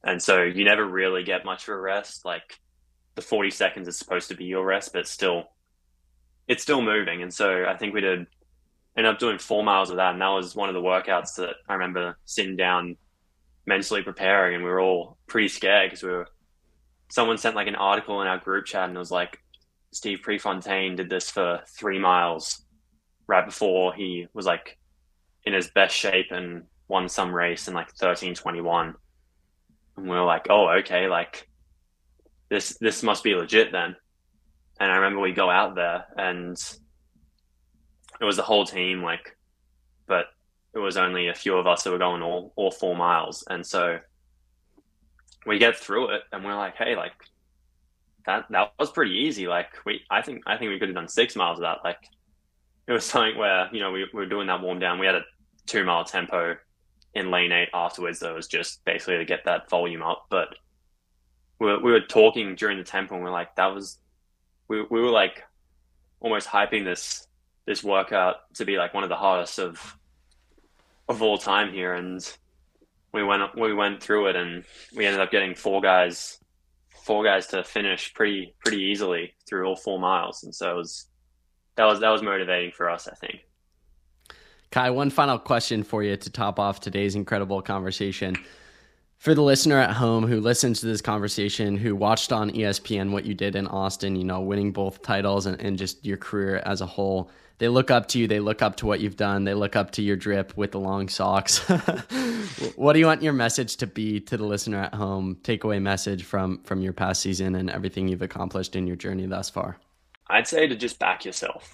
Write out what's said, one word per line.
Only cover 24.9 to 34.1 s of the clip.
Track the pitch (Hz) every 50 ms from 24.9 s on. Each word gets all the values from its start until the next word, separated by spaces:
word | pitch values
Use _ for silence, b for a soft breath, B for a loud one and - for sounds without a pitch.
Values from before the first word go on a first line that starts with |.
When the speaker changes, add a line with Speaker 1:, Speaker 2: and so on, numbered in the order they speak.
| _ _ _ _ _ _ _ _ _ _ _
Speaker 1:
in | 107 98
his | 95 87 -
best | _ 101 98 92 -
shape | - - 101 92 92 92 -
and | 92 90 90 87 87 85 82 _ _ _ _
won | _ 98 95 90 90
some | - - 95 90 90
race | 87 87 87 85 - -
in, | - 92
like, | 85 80 - _
thirteen | - 98 90 87 - 98 92 87
twenty-one." | - - 87 87 85 85 87 85 85 82 82 - - _ _ _ _ _ _ _ _ _ _ _ _ _ _ _ _ _ _ _
And | - 95
we | 92 90
were | 90 90
like, | 87 82 80 - -
"Oh, | 101 104 98 85 85 98
okay, | 98 - 92 87 92
like, | 95 90 85 87 - - - - _ _ _ _ _ _ _ _ _ _ _ _ _ _ _ _ _ _ _ _ _
this, | 101 101 - - -
this | - 113 110 104 -
must | - 110 101 - -
be | 113 98
legit | 90 85 80 107 110 110 -
then." | - 90 82 85 90 - _ _